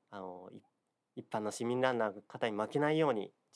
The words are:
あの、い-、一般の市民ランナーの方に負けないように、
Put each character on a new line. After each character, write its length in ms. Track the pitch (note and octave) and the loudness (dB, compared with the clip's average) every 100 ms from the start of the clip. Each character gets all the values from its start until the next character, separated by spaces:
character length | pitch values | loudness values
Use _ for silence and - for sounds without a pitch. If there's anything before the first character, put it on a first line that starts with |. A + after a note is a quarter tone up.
| _ | _
あ 80 | G2+ | -12
の、 300 | F#2 F2+ F#2 | -10 -12 -16
い-、 60 | - _ _ _ _ _ - | -20 _ _ _ _ _ -16
一 80 | - | -6
般 100 | A2 | -4
の 100 | G#2+ | -4
市 140 | - | -2
民 160 | A#2 B2 | 0 2
ラ 120 | C3 | 2
ン 60 | A#2+ | 4
ナ 120 | G#2+ | 0
ー 40 | G2+ | -2
の 60 | |
方 260 | - B2 A#2 | -12 -2 -2
に 80 | G#2 | 0
負 120 | G#2+ | 0
け 100 | C#3+ | 2
な 120 | D3 | 4
い 60 | D#3+ | 4
よ 120 | D3+ | 4
う 20 | |
に、 180 | A2 F#2 _ _ | 2 -2 _ _